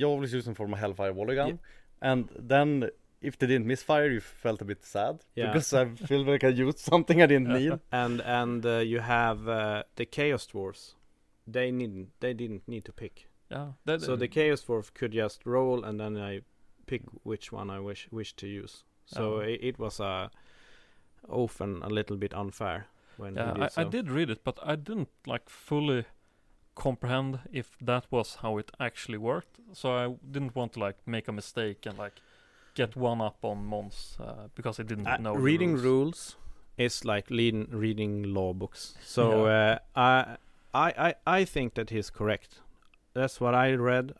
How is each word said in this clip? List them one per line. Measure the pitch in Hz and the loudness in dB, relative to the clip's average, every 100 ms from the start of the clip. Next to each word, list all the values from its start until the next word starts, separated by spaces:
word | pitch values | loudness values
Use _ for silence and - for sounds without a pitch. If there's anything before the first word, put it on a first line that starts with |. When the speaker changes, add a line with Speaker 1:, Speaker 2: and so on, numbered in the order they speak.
Speaker 1:
you | 147 | 2
always | 143 131 | 2 0
use | 123 | -4
them | 117 | -4
for | 104 104 | -6 -4
my | 101 | -2
Hellfire | 104 95 98 | -2 -2 -2
volley | 95 110 | -2 -2
gun. | 135 147 | 0 0
Speaker 2:
Yeah. | 170 - - - - 131 | -4 -12 -20 -20 -4 0
Speaker 1:
And | 127 107 - 120 | 2 0 -6 4
then | 139 147 143 113 - _ _ | 6 6 2 0 -6 _ _
if | 143 - | -8 0
they | 127 | 2
didn't | 131 113 | 2 2
misfire, | 127 - 151 147 | 0 2 4 4
you | 117 | 0
felt | - - 120 107 | -6 -4 -2 -2
a | |
bit | 101 101 | -6 -10
sad | - 101 113 165 _ | -6 -4 -2 -4 _
Speaker 2:
Yeah. | - 110 | -4 0
Speaker 1:
because | 156 - | 0 2
I | 135 123 117 160 | 2 2 -2 0
feel | 139 139 | 2 4
like | 139 | 4
I | 131 123 131 | 4 4 2
used | - | 0
something | - 170 165 165 | 4 4 6 8
I | 156 | 10
didn't | 139 123 | 8 6
Speaker 3:
<laughs> | 131 | 2
Speaker 1:
need. | 147 165 - | 2 -2 -2
Speaker 2:
And, | 123 120 120 | 0 0 -2
and, | 120 120 120 120 | 0 0 0 0
uh, | 117 117 113 | 2 2 2
you | 117 | 0
have, | 113 120 117 107 110 | 2 4 4 0 -2
uh, | 110 107 104 - - | -2 0 -2 -6 -8
the | 120 | -6
Chaos | - 147 127 - | 0 0 0 -4
Dwarfs. | 104 95 - - _ _ _ _ _ - | -8 -8 -10 -20 _ _ _ _ _ -6
They | 123 127 | -2 0
needn't, | 127 117 95 92 - | 0 -4 -8 -12 -6
they | 123 | -4
didn't | 117 117 98 - | -4 -6 -8 -10
need | 113 | -12
to | - | -12
pick. | - 110 - - _ - | -14 -14 -16 -20 _ -12
Speaker 3:
Yeah, | 135 143 135 | -10 -10 -10
that | 151 160 | -4 -2
Speaker 2:
So | 147 123 | -2 -2
the | 123 | -2
Chaos | 156 151 143 | 2 2 2
Dwarf | - 113 101 | 0 -4 -4
could | - 120 | -6 -4
just | 110 104 - 120 | -2 -2 -4 -2
roll, | 127 131 123 | 2 2 0
and | 107 107 | -2 -6
then | 107 104 | -6 -6
I | 101 98 - _ - - - | -6 -10 -12 _ -20 -18 -8
pick | 127 - - | -8 -8 -14
which | - 107 - | -8 -8 -8
one | 104 98 | -10 -8
I | 98 | -8
wish, | 101 98 - | -8 -10 -12
wish | 110 104 - | -10 -10 -12
to | 101 | -10
use. | 101 - - _ _ - | -10 -12 -18 _ _ -14
So | - 107 107 | -6 -4 -2
Speaker 3:
Yeah. | 107 | -4
Speaker 2:
it, | 120 123 | -4 -6
it | - | -6
was, | 110 - | -8 -6
uh, | 98 92 98 - - - - - _ _ _ _ - | -4 -4 -6 -12 -20 -20 -20 -20 _ _ _ _ -8
often | 123 117 - 101 90 | -4 -4 -4 -6 -6
a | 101 | -4
little | 107 104 101 | -4 -2 -4
bit | 101 | -6
unfair | 98 101 - 101 85 104 _ _ - | -6 -8 -6 -6 -6 -10 _ _ -16
when | 98 | -10
he | 110 | -6
Speaker 3:
Yeah, | 117 | -4
Speaker 2:
did | - | -2
Speaker 3:
I, | 143 | -2
I | - | -2
Speaker 2:
so. | 160 | -2
Speaker 3:
did | 233 170 | -2 -2
read | 139 156 | -2 -2
it, | 107 | -4
but | 135 - | -6 -6
I | 143 151 | -4 -6
didn't, | 151 220 139 _ 131 | -4 -6 -6 _ -8
like, | 120 - | -8 -8
fully | - - 147 147 123 113 - _ _ _ _ _ | -14 -4 0 2 0 -2 -12 _ _ _ _ _
comprehend | - 139 123 123 127 135 131 - | -4 -4 -2 -2 -2 -2 -6 -8
if | 139 - - | -10 -10 -8
that | 123 123 - | -2 -2 0
was | 123 110 - | -2 -2 -6
how | 113 107 | -4 -4
it | - - | -6 -8
actually | 120 - - 107 | -8 -8 -10 -6
worked. | 113 165 - - 233 | -2 -4 -6 -20 -20
So | 180 131 | -6 -2
I | 123 123 127 135 | 0 -2 -6 -8
didn't | 139 135 | -6 -4
want | 127 117 | -4 -6
to, | 113 | -4
like, | 101 - - | -4 -4 -6
make | 113 - | -6 -6
a | |
mistake | 104 - 120 110 98 113 | -8 -8 -4 -4 -4 -10
and, | 101 | -10
like, | 101 - _ _ _ _ _ | -12 -14 _ _ _ _ _
get | - 117 123 | -4 -2 0
one | 120 117 | 0 0
up | 107 - | -2 -4
on | 110 104 | -6 -6
Mons, | 101 107 104 - - - | -6 -6 -6 -10 -10 -10
uh, | 117 110 107 | -12 -12 -16
because | - 117 110 | -8 -6 -6
I | |
didn't | 110 104 104 | -6 -4 0
Speaker 2:
Uh, | 123 | 0
Speaker 3:
know | 110 | 0
the | 104 | 2
Speaker 2:
reading | 131 165 175 | 4 4 2
Speaker 3:
rules. | 143 | 2
Speaker 2:
rules | 127 131 151 - - - - - - - | 4 4 2 -4 -14 -14 -14 -14 -10 -2
is | 123 - 113 | -2 0 -2
like | 104 - | -2 0
leading, | 120 117 110 - | 2 2 2 -2
reading | 110 110 107 107 104 101 | -2 -2 0 -2 -2 -2
law | 98 92 | 0 0
books. | 92 98 - - - | -2 -6 -10 -16 -16
So, | - - 117 110 110 | -4 4 6 6 6
Speaker 3:
Yeah. | 110 107 113 - | 6 6 4 0
Speaker 2:
uh, | 131 | 4
I, | 127 131 113 117 - - - | 6 6 4 -6 -18 -20 -2
I, | 131 165 - 165 | 2 2 4 0
I, | - 156 185 | 2 2 2
I | 185 | 2
think | 151 120 | 0 -2
that | - 107 | -4 -4
he's | 110 - | -4 -4
correct. | - 107 101 - - - - - _ _ | -2 0 0 -4 -20 -20 -20 -20 _ _
That's | 127 131 - | -2 -2 0
what | 123 | 2
I | 123 131 127 | 4 4 4
read. | 123 127 131 | 4 2 0